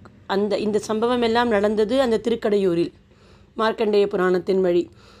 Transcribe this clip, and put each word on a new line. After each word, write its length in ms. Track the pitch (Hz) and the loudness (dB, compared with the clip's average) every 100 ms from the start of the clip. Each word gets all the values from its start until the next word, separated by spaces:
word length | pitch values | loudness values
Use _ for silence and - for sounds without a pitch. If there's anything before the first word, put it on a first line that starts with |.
| - - - | -18 -20 -6
அந்த, 320 | 196 208 196 | -2 -2 -2
இந்த 200 | 208 208 | -2 -4
சம்பவம் 440 | 208 220 233 247 | -4 -2 0 0
எல்லாம் 260 | 233 233 240 | 0 0 2
நடந்தது 520 | 202 208 220 208 262 | 2 0 0 0 0
அந்த 200 | 254 220 | 0 0
திருக்கடையூரில், 720 | 233 240 226 208 190 170 165 - _ - - - - - | -2 -2 0 0 2 0 -2 -6 _ -20 -20 -20 -16 -4
மார்க்கண்டேய 500 | 220 220 214 208 202 | -2 0 0 2 2
புராணத்தின் 540 | 202 185 180 175 190 | 0 0 0 0 0
வழி. 300 | 185 175 170 - - - | 2 0 -2 -12 -20 -20